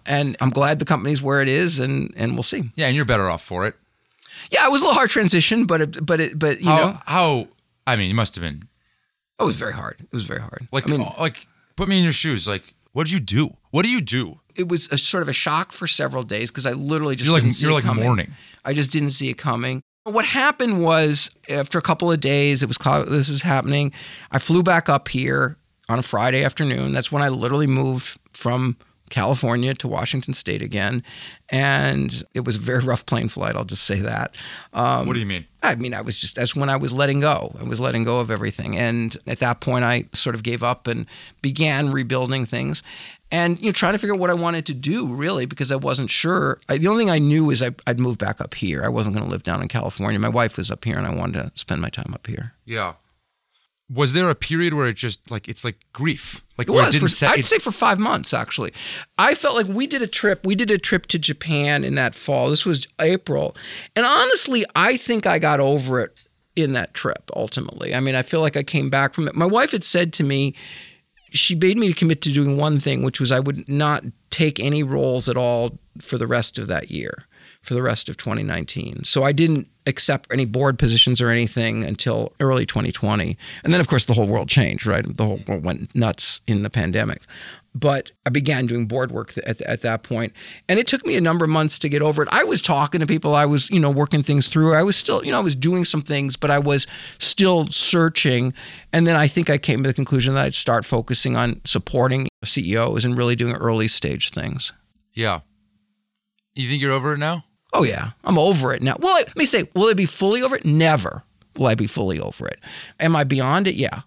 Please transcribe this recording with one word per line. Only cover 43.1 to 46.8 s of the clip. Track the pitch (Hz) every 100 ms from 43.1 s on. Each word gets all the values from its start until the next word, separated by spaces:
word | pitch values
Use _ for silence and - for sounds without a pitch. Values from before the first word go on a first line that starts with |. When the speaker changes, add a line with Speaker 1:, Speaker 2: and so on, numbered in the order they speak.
| - _
Speaker 1:
And, | 170 170 170
you | 214
know, |
trying | - 175
to | 208
figure | 208
out | 196
what | 180
I |
wanted | 175 170 165 151
to |
do, | 131 139 220 151
really, | 127 156 180 123
because | - 131
I | 135
wasn't | 135 131 120
sure. | - 165 180 139 131 -
I, |
the | 139